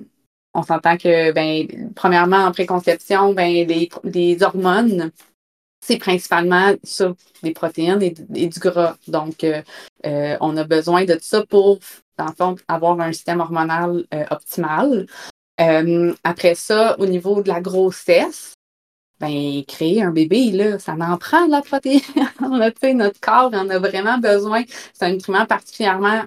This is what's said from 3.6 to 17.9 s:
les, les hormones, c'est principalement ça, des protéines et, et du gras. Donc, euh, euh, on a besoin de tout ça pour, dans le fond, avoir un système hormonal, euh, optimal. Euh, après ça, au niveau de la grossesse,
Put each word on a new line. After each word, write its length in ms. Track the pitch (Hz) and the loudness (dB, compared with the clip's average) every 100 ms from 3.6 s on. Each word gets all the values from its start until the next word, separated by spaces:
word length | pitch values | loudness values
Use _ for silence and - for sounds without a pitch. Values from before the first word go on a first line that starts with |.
| 170 | 0
les, 220 | 165 170 - | 0 -2 -6
les 380 | - 175 175 175 | -6 0 0 2
hormones, 680 | 185 185 185 185 233 190 165 - _ _ _ _ _ _ | 0 0 0 2 2 0 -4 -10 _ _ _ _ _ _
c'est 160 | - 233 | -4 -2
principalement 720 | - 180 - 170 175 180 190 196 | 0 -2 0 0 2 4 4 2
ça, 320 | - - 185 180 _ _ | -2 -2 -2 -2 _ _
des 100 | 160 | -8
protéines 500 | 160 165 165 165 196 | -4 -6 -2 0 0
et, 120 | 185 165 - | 0 -4 -10
et 140 | - 170 | -4 -4
du 100 | 165 | -2
gras. 360 | 185 175 170 165 - | -2 0 0 -2 -6
Donc, 360 | 160 156 160 | -6 -6 -4
euh, 180 | 160 156 156 - - _ - | -4 -4 -6 -18 -20 _ -6
euh, 300 | 147 147 147 | -4 -4 -2
on 160 | 156 156 | -2 -2
a 80 | |
besoin 400 | 156 160 156 175 | 0 0 2 2
de 100 | 185 | 2
tout 60 | 165 | 0
ça 220 | - 214 214 | 0 -2 2
pour, 320 | 202 196 196 - - _ - | 2 4 2 -2 -20 _ -10
dans 80 | 156 | -8
le 80 | |
fond, 220 | 160 180 185 - | -2 -2 -4 -6
avoir 300 | 165 165 175 | -2 0 0
un 120 | 165 | -2
système 280 | 160 - 175 | -4 -4 -4
hormonal, 640 | 165 165 160 165 175 175 - | -2 -2 -2 -2 -2 -4 -6
euh, 120 | 156 151 | -8 -6
optimal. 760 | 151 - - 160 156 269 240 185 - - - _ - | -8 -8 -6 -4 -2 0 0 -4 -14 -20 -20 _ 0
Euh, 540 | 165 160 165 170 170 170 | 2 2 2 2 0 0
après 300 | 170 170 180 | -4 0 0
ça, 440 | 170 - 214 226 - | 0 0 2 2 2
au 80 | 190 | 0
niveau 360 | 180 180 202 | -2 0 0
de 60 | 196 | 0
la 120 | 175 | -4
grossesse, 920 | 180 185 185 | -2 0 0